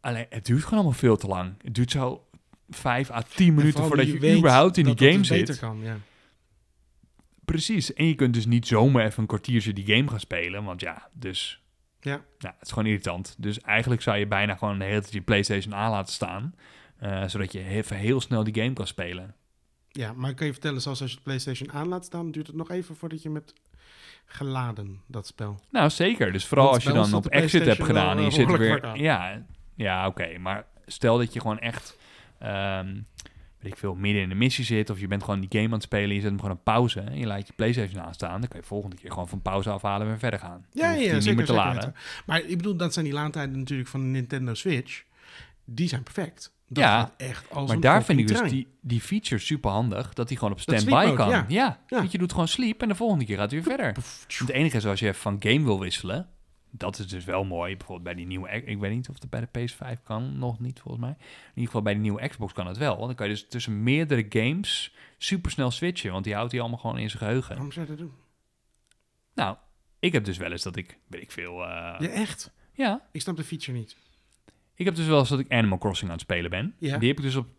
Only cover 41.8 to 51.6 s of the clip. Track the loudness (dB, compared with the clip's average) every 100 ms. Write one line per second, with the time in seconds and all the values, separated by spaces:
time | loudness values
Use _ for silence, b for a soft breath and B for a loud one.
41.8 | -6 -10 B B -2 -2 0 -4 -2 -2
42.8 | -2 -2 -2 -2 -4 -4 -6 -6 -4 -4
43.8 | -4 -2 0 -2 -2 -4 -4 -4 -2 -2
44.8 | -4 -14 _ B B B B B -12 -4
45.8 | -2 -2 -6 -8 -8 -10 -20 _ _ 4
46.8 | 6 6 2 _ -12 -12 -10 -6 0 4
47.8 | 6 6 6 4 6 4 2 0 -4 _
48.8 | -2 -2 0 -4 -2 -4 0 -2 0 0
49.8 | 0 -2 -6 -6 -4 -2 -2 -2 0 2
50.8 | 6 6 6 4 4 4 2 2